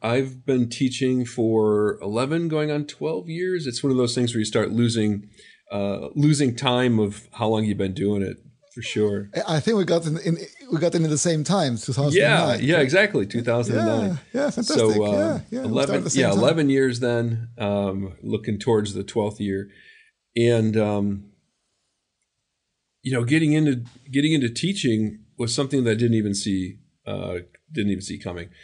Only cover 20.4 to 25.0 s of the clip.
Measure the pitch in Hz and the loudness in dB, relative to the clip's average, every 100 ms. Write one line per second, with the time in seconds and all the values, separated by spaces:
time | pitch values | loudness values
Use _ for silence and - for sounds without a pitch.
20.4 | 120 117 110 110 104 104 101 98 - _ | 4 4 4 2 2 0 -2 -4 -10 _
21.4 | _ _ _ _ _ _ _ _ _ _ | _ _ _ _ _ _ _ _ _ _
22.4 | _ _ _ _ _ _ 131 127 120 156 | _ _ _ _ _ _ -4 -2 2 2
23.4 | 156 151 151 123 120 - - 131 151 156 | 4 4 2 0 -4 -18 -6 -2 2 2
24.4 | 120 117 175 196 135 110 | 0 -2 -2 0 0 0